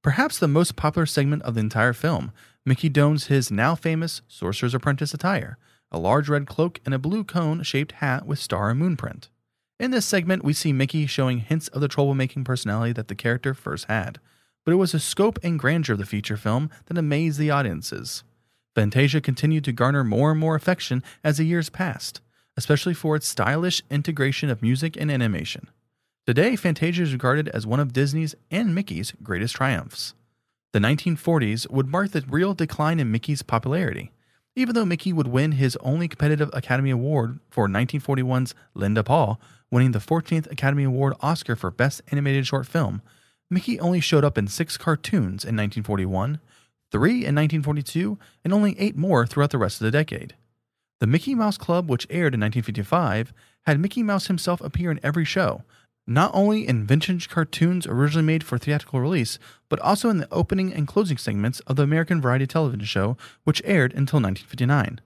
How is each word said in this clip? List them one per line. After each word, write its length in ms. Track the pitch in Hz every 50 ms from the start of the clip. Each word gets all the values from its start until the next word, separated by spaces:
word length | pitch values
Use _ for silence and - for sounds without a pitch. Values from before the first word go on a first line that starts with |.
Perhaps 360 | - 147 135 196 269 302 - -
the 80 | 180
most 300 | 151 139 160 175 - -
popular 300 | - - 151 151 175 160
segment 360 | 147 - 151 139 143 147 147
of 120 | - 127 113
the 60 | 117
entire 340 | 107 107 - 113 113 123 120
film, 360 | - - 160 160 92 67 107 - - - _ _ _ _
Mickey 240 | 131 131 - - 160
dons 380 | 135 147 143 147 156 147 -
his 240 | - 143 135 120 -
now 240 | 104 101 117 143 170
famous 480 | - - 165 160 160 165 165 - - _ _
sorcerer's 460 | - - - 90 104 - - 123 120
apprentice 400 | 127 - 147 139 135 151 143 -
attire, 420 | 151 - 180 196 165 - 107 117 _ _ _ _ _ _ _
a 80 | - 82
large 300 | 82 95 120 147 143 143
red 180 | 147 143 139
cloak 340 | - - - 160 175 - - _
and 80 | 131 135
a 40 | 131
blue 260 | 131 156 196 220 202
cone-shaped 680 | - - 175 170 151 156 170 151 - - 135 151 -
hat 340 | - - 147 139 127 139 -
with 120 | - 147 139
star 320 | - - - 92 101 104
and 80 | 117 135
moon 180 | 165 185 165
print. 320 | 131 - - - - - _ _ _ _ _ _ _ _ _ _ _
In 100 | 233 254
this 160 | 254 233 202
segment, 380 | - - 190 165 175 185 180 -
we 80 | 143
see 200 | 151 - - 160
Mickey 340 | 139 131 135 135 - 156 151
showing 320 | 135 - - 135 127 127 120
hints 280 | 110 - 156 160 - -
of 120 | - 135
the 80 | 147 139
troublemaking 560 | - - 143 139 139 135 131 127 - 139 127
personality 480 | 131 127 123 - 104 101 110 117 117
that 160 | 120 120 107 -
the 60 | 101
character 380 | 104 - 120 117 123 - 135
first 340 | 135 - - - 73 - -
had, 340 | - 107 110 90 - - - _ _ _ _ _ _ _ _ _
but 80 | 160
it 40 | 170
was 160 | 185 190 175
the 80 | - 156
scope 380 | - - - - 196 226 220 -
and 160 | - 175 170 151
grandeur 340 | 127 131 160 170 151 131 113
of 40 | 101
the 80 | 98
feature 300 | - - 104 107 - 107
film 340 | 107 - 107 110 127 151 151 - - _
that 120 | _ 170 175
amazed 400 | 160 147 147 147 165 165 147 143
the 120 | 151 151
audiences. 720 | 143 143 135 107 82 76 - - - 50 - 127 - - - _ _ _ _ _ _ _ _ _ _
Fantasia 460 | 120 107 104 - 127 143 139 135 156
continued 440 | - - 127 - - 151 160 156 143
to 80 | 131
garner 300 | 117 117 120 131 143 143 131
more 260 | 110 98 113 139 151
and 80 | 156 156
more 140 | 156 160 160
affection 480 | 151 - - 175 - - - 127 123 - - - _ -
as 140 | 156 151 143
the 60 | 160
years 260 | 160 170 170 156 -
passed, 500 | - - 185 175 - - - - - - _ _ _ _ _ _ _
especially 380 | - - - 151 143 - 185 170
for 220 | - - 156 151
its 100 | 151 -
stylish 560 | - - - 101 113 139 160 175 180 170 - - _
integration 600 | 139 147 143 - 160 139 131 139 135 - - 147
of 120 | 120 107
music 340 | - 113 127 131 156 165 156
and 140 | - 151 151
animation. 580 | 143 127 120 110 98 76 78 - - - - - _ _ _ _ _ _ _ _ _ _ _
Today, 300 | - 120 135 175 233 254
Fantasia 460 | 196 - 180 156 - 156 170 170 175
is 100 | 175 151
regarded 360 | 131 123 127 127 131 151 151 -
as 180 | - 113 107
one 120 | 110 120 139
of 120 | 147 131
Disney's 420 | 120 131 143 139 139 160 160 151 - _ _ _
and 240 | 160 196 240 202 165
Mickey's 380 | 185 202 - 87 78 104 - - _
greatest 320 | 101 - 95 87 104 120 -
triumphs. 580 | - 131 135 120 80 64 58 - - - - - _ _ _ _ _ _ _ _ _ _ _
The 80 | - 104
nineteen 360 | 101 117 147 147 - 180 165
forties 520 | 143 - 170 170 156 120 104 107 117 - -
would 180 | 127 135 131 131
mark 220 | 147 180 202 196
the 140 | - 160 135 131
real 240 | 131 151 180 196
decline 460 | 190 - 170 151 - - 151 156 170 165
in 120 | 135 113
Mickey's 300 | 107 117 - - 147 135
popularity, 680 | - - - 113 - 131 143 175 180 135 - - - - _ _ _ _ _ _ _ _ _
even 180 | 254 254 240 226
though 100 | 233 214
Mickey 280 | 180 175 160 - 190
would 160 | 175 160 139 120
win 240 | 120 131 147 156
his 240 | 151 131 139 127 120
only 320 | - - 131 143 165 175 160
competitive 420 | - - 147 147 151 147 151 -
Academy 380 | - 131 - - 127 131 135 135
Award 480 | 127 117 123 143 156 139 113 113 127 - _ _
for 200 | - - 107 98
nineteen 320 | 95 104 123 120 - 147
forty-one's 540 | - - 139 131 127 127 127 127 131 120 - _ _ _ _
Linda 300 | - 98 101 107 113 110
Paul, 360 | 110 135 170 135 101 117 - - - - _ _ _
winning 220 | 123 123 127 131
the 80 | 117 104
fourteenth 500 | - - 160 165 156 - 170 160 151 -
Academy 320 | - - 139 139 143 143 139
Award 300 | 135 127 127 139 139 - -
Oscar 340 | - 143 165 156 - - 117
for 160 | - - 92
Best 320 | - - 120 139 - - - -
Animated 360 | 147 143 143 139 139 139 131
Short 200 | - - 135 127
Film. 360 | - - 165 143 98 95 104 - _ _ _ _ _ _ _ _ _
Mickey 300 | 180 185 - - 233 -
only 220 | - 175 180 175
showed 240 | - - 170 147 143
up 120 | 143 -
in 120 | 117 101 98
six 280 | - - 165 - -
cartoons 680 | - - 170 156 147 - - - 185 113 92 92 98 -
in 100 | - 117
nineteen 300 | 107 104 101 - 117 104
forty-one, 560 | - 104 98 92 95 95 95 101 131 151 156 _ _ _ _ _ _ _ _ _ _
three 340 | - 104 127 190 240 247 -
in 120 | - 143
nineteen 260 | 147 156 151 156 156
forty-two, 560 | 135 147 151 147 139 - - 160 180 208 208 202 - - _ _ _
and 80 | 165
only 240 | 190 208 208 208 - -
eight 160 | 196 208 -
more 300 | 139 165 190 175 123 117
throughout 240 | 117 - 143 143 147
the 60 | - 127
rest 220 | 107 101 - -
of 40 | 110
the 80 | 110
decade. 420 | 120 147 156 151 - - - - - _ _ _ _ _ _ _ _ _ _ _ _ _
The 80 | 117
Mickey 300 | 113 135 156 - 269 277
Mouse 200 | 233 220 208 196
Club, 320 | - - - 170 175 180 156
which 180 | 127 120 - -
aired 240 | 143 175 175 147 131
in 60 | 110
nineteen 240 | 104 110 107 120 113
fifty-five, 680 | - 104 107 98 - 156 175 170 117 95 110 117 - - _ _ _ _ _ _
had 140 | 165 147 143
Mickey 240 | 170 196 - 247
Mouse 240 | 233 208 202 190 -
himself 340 | - 190 170 - 180 175 170
appear 300 | - 151 - - 175 170
in 80 | 151 - -
every 200 | 147 151 170 160
show, 380 | - - 196 185 - - - - _ _ _ _ _ _ _ _ -
not 220 | 117 143 180 - -
only 320 | 190 202 208 214 214 -
in 200 | - 127 113 104
vintage 420 | 104 135 156 - - 185 175 - -
cartoons 560 | - 170 160 - - - 160 170 180 180 -
originally 380 | - 110 120 139 147 151 165 156
made 200 | 156 160 160 156
for 140 | - 127 120
theatrical 420 | - 143 147 147 - - - 131
release, 380 | 123 151 185 156 117 - - - - - - _ _ _
but 120 | - -
also 280 | - - 202 202 - 233
in 100 | 214 170
the 100 | - -
opening 400 | - 175 165 - 202 190 185 185
and 140 | - - 147
closing 320 | - - 202 220 180 143 -
segments 400 | - 120 104 101 101 120 127 -
of 140 | - - 135
the 60 | 135
American 380 | 143 143 156 160 165 - 180 165
Variety 260 | 135 123 123 131 135
Television 380 | 131 - 160 156 135 110 101 101
show, 300 | 107 - 101 95 107 127 - - - - _ _
which 160 | 156 151 - -
aired 280 | - 202 170 131 123 -
until 240 | 139 139 - - 147
nineteen 260 | 113 95 95 - -
fifty-nine. 540 | - - 131 127 120 143 143 107 - - - _